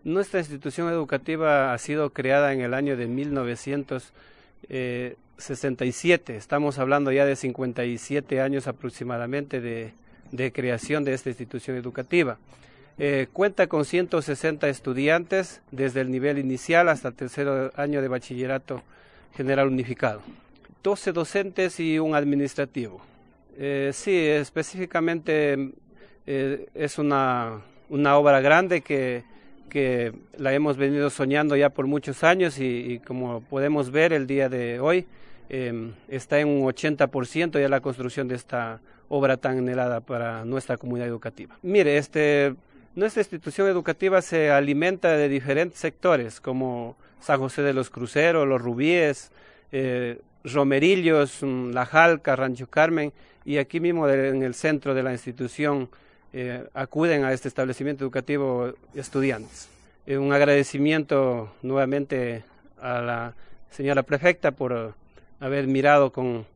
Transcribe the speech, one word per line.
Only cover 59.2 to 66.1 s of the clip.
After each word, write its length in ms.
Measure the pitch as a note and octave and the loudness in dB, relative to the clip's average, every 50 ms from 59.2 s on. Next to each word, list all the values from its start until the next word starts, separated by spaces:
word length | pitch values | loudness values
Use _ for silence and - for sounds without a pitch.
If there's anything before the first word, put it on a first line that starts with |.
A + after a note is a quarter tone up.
| C3+ C#3 B2 G#2+ A2 - - - - - - _ _ _ _ _ _ | 0 0 0 -4 -8 -16 -18 -20 -20 -20 -20 _ _ _ _ _ _
Eh, 120 | - C3+ | -6 -4
un 160 | C#3 C#3 C#3+ C#3+ | -2 0 2 4
agradecimiento 1200 | C#3 C#3+ C#3+ C#3+ C#3+ C#3 - - C#3 C#3+ D3+ D#3 D#3+ D3 - D3+ C#3 C3+ B2+ B2 A#2 A2 G#2 - - | 6 6 6 6 4 4 2 0 0 2 2 2 2 2 2 2 2 4 2 0 -2 -6 -10 -14 -10
nuevamente 840 | - B2+ C3+ C#3 C3+ C3 C#3 C#3+ C#3+ C#3 C#3+ C3 B2 A#2+ A#2 A2+ - _ - - _ - - - | -6 -2 0 0 2 2 0 -2 -2 -2 -2 -2 -2 -4 -6 -8 -12 _ -20 -20 _ -20 -20 -12
a 180 | B2+ B2+ B2 B2 | -8 -4 -4 -2
la 340 | A#2+ A#2+ A#2+ A#2 A#2 A#2+ - - - - - - - - | -2 -2 -4 -4 -6 -8 -10 -14 -16 -16 -16 -18 -18 -18
señora 320 | - - C#3 C#3 C#3+ C#3 C3+ | -10 -4 -2 2 2 2 2
prefecta 480 | - D3 C3+ D3+ F3 F3 - - D3+ | 0 -2 4 4 2 2 4 0 -2
por 420 | C3+ - C#3 B2 B2 A#2 A2+ A2 - - - - _ - - _ - - | -2 0 -4 -4 -2 -4 -6 -8 -12 -18 -20 -20 _ -20 -20 _ -18 -10
haber 280 | C#3+ C3 C#3 C#3 C3+ | -6 -2 -2 0 0
mirado 440 | C3 C3+ C3+ C3+ C#3+ D3 D3 C#3 C3 | 2 4 6 8 8 10 8 6 4